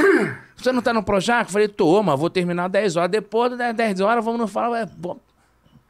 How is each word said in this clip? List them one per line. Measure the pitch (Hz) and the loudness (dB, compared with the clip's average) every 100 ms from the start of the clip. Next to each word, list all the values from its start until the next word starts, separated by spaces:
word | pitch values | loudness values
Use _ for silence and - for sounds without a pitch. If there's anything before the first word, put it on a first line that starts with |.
| 381 302 175 120 - - | 2 2 0 -6 -16 -6
"Você | 247 | -2
não | 254 | 0
tá | 247 | 0
no | 226 | 0
Projac?" | 208 202 170 240 208 | 0 0 2 0 0
Eu | |
falei, | 196 214 | 0 0
"Tô, | - 175 190 | 2 4 4
mas | 190 135 | 4 0
vou | 165 | 0
terminar | 185 175 175 180 | -2 -2 -2 -2
dez | 196 208 165 | 0 0 0
horas. | 180 | 0
Depois | 214 202 220 247 247 | -2 -2 -2 0 -2
das | 240 220 | -4 -2
dez | 226 185 | -2 0
horas, | 196 240 | 0 0
vamos | 226 233 | 0 -4
no | 220 | -4
Fala." | 214 226 233 | -2 -2 -4
É, | 190 | -6
bom. | 165 175 262 _ _ _ _ _ _ _ | -10 -12 -12 _ _ _ _ _ _ _